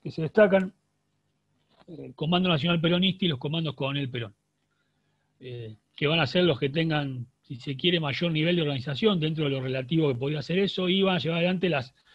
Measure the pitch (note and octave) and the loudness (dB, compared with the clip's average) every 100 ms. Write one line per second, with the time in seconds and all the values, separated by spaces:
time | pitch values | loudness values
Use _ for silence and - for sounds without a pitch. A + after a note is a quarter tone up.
0 | D#3 - D#3+ G#3+ G#3 F#3+ F#3+ - _ _ | -10 -6 0 6 6 6 2 -8 _ _
1 | _ _ _ _ _ _ _ _ - C#3+ | _ _ _ _ _ _ _ _ -18 -16
2 | C3 - D#3 F3+ F#3 D#3 E3+ F3 E3 F3 | -14 -6 0 2 2 2 2 2 2 2
3 | F#3 F#3 F3+ B2+ D3 E3 D#3 B2 C3+ C#3+ | 2 0 -2 -2 -4 -4 -4 -4 -4 -4
4 | C3 B2 G#2 - _ _ _ _ _ _ | -4 -6 -8 -12 _ _ _ _ _ _
5 | _ _ _ _ B2+ A#2+ A2 A2 _ - | _ _ _ _ -14 -12 -14 -16 _ -2
6 | D3 E3 C#3+ F3+ F3+ B2+ C#3+ D#3 D#3+ D3+ | 0 2 2 4 4 2 0 0 0 0
7 | C#3 B2+ A#2+ _ - B2 D3 C3+ F3 F3 | -2 -6 -12 _ -16 -12 -10 -2 0 0
8 | D3 B2+ E3+ D#3 D#3+ F3 D3 C#3 D3+ B2+ | 0 -2 -2 0 2 2 0 -2 -6 0
9 | A3 F#3 D#3 D#3+ D3 C3+ C3 C3 C3 E3 | 0 2 0 -2 -2 -2 -4 -4 0 2
10 | D3 B2 C#3 D3+ - F3+ G3 - F3+ F#3+ | 2 0 -2 -4 -2 0 0 0 0 2
11 | F#3+ F3+ D3 E3 F3 F#3 F#3 C#3+ B2 _ | 2 2 0 0 0 2 2 0 -4 _
12 | _ | _